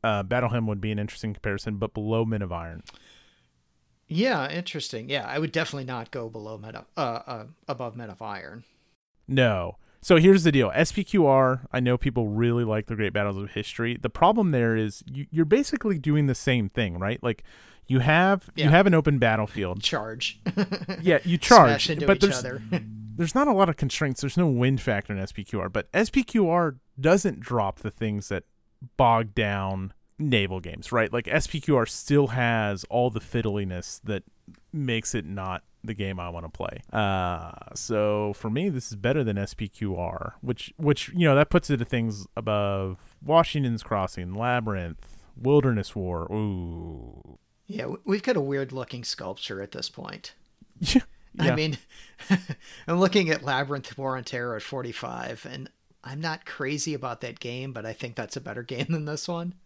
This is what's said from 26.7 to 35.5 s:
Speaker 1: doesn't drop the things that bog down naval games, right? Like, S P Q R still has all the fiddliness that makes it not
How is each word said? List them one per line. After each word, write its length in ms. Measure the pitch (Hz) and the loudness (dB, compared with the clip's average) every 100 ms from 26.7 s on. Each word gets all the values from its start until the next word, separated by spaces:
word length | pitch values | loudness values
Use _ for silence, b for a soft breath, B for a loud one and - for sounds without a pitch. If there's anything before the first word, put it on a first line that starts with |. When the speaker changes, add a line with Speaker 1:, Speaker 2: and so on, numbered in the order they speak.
| 131 _ - | -4 _ 0
Speaker 1:
doesn't 440 | 143 190 190 - | 4 4 4 -4
drop 380 | 117 120 98 - | -2 0 0 -2
the 120 | 107 | -10
things 380 | - 110 104 - | -4 -4 -4 -4
that 140 | 98 - _ _ _ 127 - | -8 -8 _ _ _ -20 2
bog 380 | 123 117 113 101 | 4 4 0 -2
down 560 | 104 101 95 95 95 - _ _ | -2 0 -4 -6 -8 -12 _ _
naval 400 | 151 120 98 92 | 0 2 2 -4
games, 320 | 85 - 98 | -8 -12 -2
right? 200 | 123 110 | 0 2
Like, 160 | 120 - | 0 0
S 200 | 151 - | -2 0
P 120 | 156 | -6
Q 160 | 147 135 | 2 2
R 100 | 113 | 2
still 420 | - - 143 139 | -4 2 4 4
has 580 | 123 120 113 104 98 - | 2 0 0 -2 -4 -4
all 240 | 117 123 | 0 0
the 100 | 110 | -2
fiddliness 800 | - 120 113 101 98 90 - - | -4 -4 -2 -2 -4 -6 -10 -12
that 200 | 107 101 - _ - - _ | -6 -8 -8 _ -20 -20 _
makes 420 | 151 135 113 - 120 | -6 -2 -2 -2 -4
it 100 | 78 | -6
not 380 | 98 92 | -8 -6